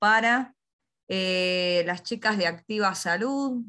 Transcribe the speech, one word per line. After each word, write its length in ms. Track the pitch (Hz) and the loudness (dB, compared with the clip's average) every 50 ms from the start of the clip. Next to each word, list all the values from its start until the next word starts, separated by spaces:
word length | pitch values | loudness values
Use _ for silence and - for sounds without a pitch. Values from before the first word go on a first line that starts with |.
para, 560 | 208 208 220 220 226 233 240 262 262 - _ _ _ _ _ _ _ _ _ _ _ - | 2 4 4 4 4 4 2 2 0 -4 _ _ _ _ _ _ _ _ _ _ _ -6
eh, 760 | 185 190 185 185 185 185 180 185 180 180 180 180 175 175 170 | -4 -2 -2 -2 0 0 0 0 0 0 0 0 2 0 0
las 160 | 170 180 175 | 0 -2 -6
chicas 340 | - - 233 226 - 220 214 | -6 -8 -6 -2 -2 0 0
de 120 | 202 175 170 | 2 0 0
Activa 460 | 170 165 - - 214 214 208 190 180 | -2 -4 -8 -6 -2 0 0 0 0
Salud, 680 | - - 175 170 180 220 262 277 277 277 269 254 240 233 | -2 -2 -2 -2 0 0 -2 -2 -2 -2 -2 -4 -4 -6